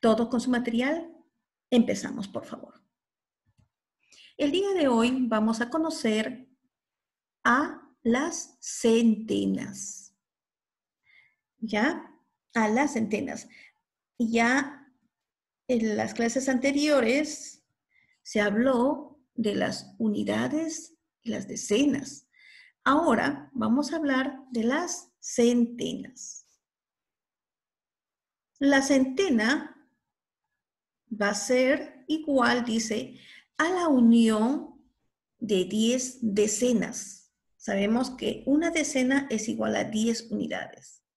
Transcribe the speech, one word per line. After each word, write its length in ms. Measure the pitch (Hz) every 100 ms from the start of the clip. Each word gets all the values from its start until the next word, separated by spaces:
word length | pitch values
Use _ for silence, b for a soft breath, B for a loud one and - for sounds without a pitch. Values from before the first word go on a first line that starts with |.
Todos 280 | 233 220 233
con 120 | 240
su 80 | 240
material, 640 | 240 247 226 254 330 330 - _ _ _ _ _
empezamos, 580 | 247 233 202 - - -
por 160 | -
favor. 400 | - - - _ _ _ _ _ _ _ _ _ _ _ _ _ b b b b
El 140 | 294
día 200 | 349 392
de 140 | 381 285
hoy 400 | 226 233 262 247
vamos 340 | 220 220 226
a 80 | 240
conocer 800 | 320 320 311 226 214 220 262 - _ _ _ _ _ _ _ _ _
a 440 | - 247 320 - - _
las 560 | 233 240 320 - - _
centenas. 1500 | - - 233 226 233 214 - 202 196 190 - 196 - - - _ _ _ _ _ _ _ _ _ b b b b _ _
¿Ya? 580 | 220 208 240 349 - - _ _ _ 233
A 120 | 220
las 260 | 220 285
centenas. 540 | 247 220 208 82 76 - B B B _ _ _ _
Ya 600 | 226 226 233 262 277 - - _ _ _ _ _ _ _ _
en 260 | 247 220 214
las 180 | 214
clases 360 | - 233 262 262
anteriores 1120 | 254 262 277 302 285 226 269 302 - - - _ _ _ _ _ _
se 200 | - 220
habló 840 | 208 202 254 254 254 302 - - _
de 220 | - 208 202
las 400 | - 196 - -
unidades 1000 | 220 208 208 208 247 302 320 320 - _ _ _
y 80 | 233
las 180 | - 196
decenas. 800 | - - 208 294 - - - _ b b b b b
Ahora 680 | - 285 330 226 90 294 -
vamos 400 | 254 220 247 294
a 20 | 330
hablar 460 | 294 262 262 - -
de 140 | 240 226
las 480 | 285 349 - - _
centenas. 1300 | - - 240 240 233 - 165 165 - - - - _ _ _ _ _ _ _ _ _ _ _ _ _ _ _ _ _ _ _ _ _ _
La 220 | 277 277
centena 1080 | 269 277 262 - 392 240 214 302 - - _ _ _ _ _ _ _ _ _ _ _ _ _
va 200 | 208 202
a 60 | 208
ser 680 | - 254 254 294 294 - -
igual, 580 | 311 311 269 240 240 240
dice, 560 | 226 220 220 262 B B B B _
a 120 | 311
la 180 | 370 339
unión 1000 | 262 233 233 226 214 226 302 - - _ _ _ _ _ _
de 240 | 214 196
diez 540 | 185 208 226 254 254 -
decenas. 1120 | 226 196 208 - 247 233 175 - - - _ _ _ _
Sabemos 560 | - 196 202 226 262
que 320 | - 214 - -
una 240 | 294 339
decena 580 | 330 294 262 254 277 277
es 180 | 220 220
igual 300 | 226 220 214
a 80 | -
diez 440 | 214 226 226 -
unidades 760 | 208 80 92 - - - - _